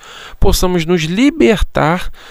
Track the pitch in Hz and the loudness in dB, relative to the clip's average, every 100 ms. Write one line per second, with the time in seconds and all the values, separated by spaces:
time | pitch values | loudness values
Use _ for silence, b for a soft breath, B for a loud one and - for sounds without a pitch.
0 | B B B B 196 - 185 180 156 180 | B B B B 2 2 0 0 0 -2
1 | 156 190 277 311 233 202 - 135 147 180 | 0 0 0 2 2 2 0 -2 -2 -2
2 | - - B | -6 -10 B